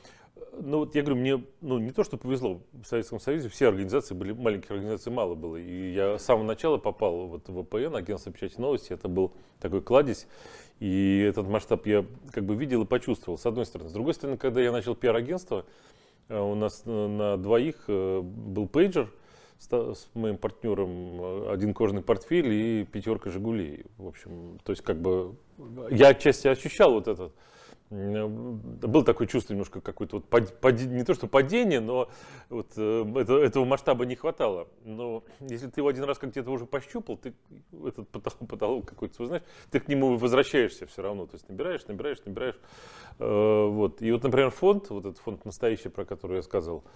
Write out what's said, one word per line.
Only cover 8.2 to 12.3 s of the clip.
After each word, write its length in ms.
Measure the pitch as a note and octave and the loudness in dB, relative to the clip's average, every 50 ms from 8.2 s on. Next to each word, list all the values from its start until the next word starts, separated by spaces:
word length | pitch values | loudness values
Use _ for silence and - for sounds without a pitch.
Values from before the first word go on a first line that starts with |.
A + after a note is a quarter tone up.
| - G2+ E2+ | -8 -12 -12
печати 260 | - - F#2 - - | -10 -10 -10 -8 -4
новости, 340 | A#2+ C#3 C#3+ A#2 - - F#2 | -4 -2 -2 -2 -4 -6 -10
это 140 | F2 - G2 | -8 -6 -2
был 240 | F2+ F#2 F#2+ F2+ - - - _ _ - | 0 0 0 0 -2 -8 -20 _ _ -10
такой 200 | - F#2 F2 G2 | -6 -4 -4 -2
кладезь, 460 | - - A#2+ C3+ D3+ C3+ A2 - - - - - - - - - - - _ - | 2 4 6 6 6 4 0 -4 -8 -16 -20 -20 -20 -20 -20 -20 -20 -20 _ -8
и 400 | G#2 G2 F#2 F#2+ G2 G2 G2 G2 G2+ G#2 | -4 -2 0 2 4 4 4 4 4 2
этот 180 | F#2 - G2 F#2+ | 2 0 -2 -2
масштаб 380 | G#2 G#2+ - - A#2 - - G#2+ | -2 -2 0 0 -2 0 2 2
я 180 | G#2 G#2 F#2 - - - - - | 2 2 2 0 -6 -18 -18 -12